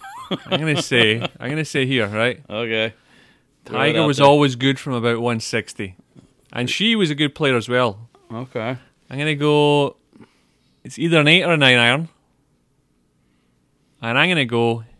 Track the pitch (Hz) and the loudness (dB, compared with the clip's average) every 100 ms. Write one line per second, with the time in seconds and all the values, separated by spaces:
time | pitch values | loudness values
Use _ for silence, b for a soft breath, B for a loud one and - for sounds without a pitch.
0 | - 932 1077 - - 143 156 147 - 123 | -18 -16 -10 -10 -4 -4 -2 -4 0 2
1 | 110 113 - - 123 156 147 147 131 127 | 2 0 -4 -10 -8 -8 -4 -4 -2 -2
2 | 101 107 120 123 - 104 117 113 110 - | -2 -2 -2 -4 -10 -8 -4 -2 -4 -6
3 | _ _ _ _ _ _ - 123 143 151 | _ _ _ _ _ _ -8 -2 0 2
4 | 110 135 143 147 143 120 135 131 147 123 | 0 4 6 6 4 2 -2 -2 -4 -2
5 | 117 117 120 113 - 113 - - 98 - | -2 -2 -2 -4 -4 -6 -6 -10 -12 -12
6 | _ _ - _ _ 120 123 - 214 226 | _ _ -20 _ _ -6 -4 -2 0 0
7 | 165 147 151 - 143 120 107 123 120 101 | 0 0 -4 -2 0 0 0 0 0 -4
8 | 117 _ - 117 131 120 113 127 _ _ | -16 _ -16 -14 -10 -8 -8 -8 _ _
9 | - 131 151 143 151 147 147 147 139 - | -14 -8 -4 -2 2 4 4 2 0 -4
10 | _ - - _ _ _ _ _ - - | _ -20 -20 _ _ _ _ _ -16 -6
11 | 165 165 147 180 170 160 135 123 120 139 | 0 2 4 4 4 2 4 6 4 2
12 | 165 _ _ _ _ _ _ _ _ _ | -4 _ _ _ _ _ _ _ _ _
13 | _ _ _ _ _ _ _ _ _ - | _ _ _ _ _ _ _ _ _ -12
14 | 117 123 175 170 120 117 117 117 113 | -2 0 2 2 0 2 2 0 -6